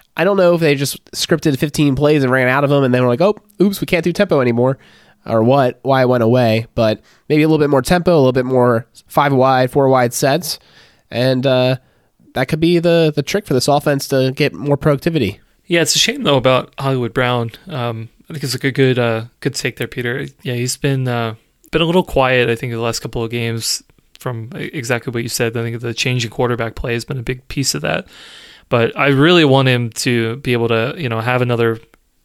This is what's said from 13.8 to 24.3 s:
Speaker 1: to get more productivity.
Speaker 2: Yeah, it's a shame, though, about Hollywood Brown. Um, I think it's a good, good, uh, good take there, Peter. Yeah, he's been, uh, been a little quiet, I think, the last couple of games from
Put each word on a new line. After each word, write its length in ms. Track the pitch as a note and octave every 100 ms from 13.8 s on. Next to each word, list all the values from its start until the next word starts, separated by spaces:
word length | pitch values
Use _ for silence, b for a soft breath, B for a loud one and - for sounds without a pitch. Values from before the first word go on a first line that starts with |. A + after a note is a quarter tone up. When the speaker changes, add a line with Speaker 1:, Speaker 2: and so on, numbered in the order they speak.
| D3+ C#3 -
Speaker 1:
to 240 | C3+ C3 C3
get 180 | D3
more 220 | D#2 C#3+ C#3
productivity. 640 | D#3 C#3+ E3+ D#3+ G2+ - _ _ -
Speaker 2:
Yeah, 140 | E3+
it's 140 | E3 -
a 40 |
shame, 240 | - C#4
though, 120 | F3+ C#3
about 380 | C3 B2+ - -
Hollywood 360 | C3+ C3 A#2
Brown. 380 | C3 B2 B2 A#2 - -
Um, 400 | D3 A#2+ A2+ A2+ _ -
I 40 |
think 100 | D#3+
it's 100 | C3+
a 60 | A#2+
good, 140 | C#3
good, 260 | B2+ C3+ B2
uh, 260 | A#2+ A2+ A2+ -
good 160 | C#3+ -
take 220 | C3 -
there, 100 | A#2
Peter. 400 | - B2 C3+ C#3+ _
Yeah, 120 | - A#2+
he's 200 | B2+ -
been, 320 | C#3+ C3+ B2+
uh, 280 | A#2+ A2+ A2 _ _ _
been 100 | D#3
a 40 | E3
little 180 | F3+
quiet, 460 | F3+ C#3 C3 B2+ A#2+
I 60 | A#2
think, 180 | B2+
the 60 | A#2
last 180 | A#2 A2+
couple 240 | A#2+ B2
of 80 | A2+
games 500 | A#2+ A#2 A2+ - - _ _ _ -
from 300 | C3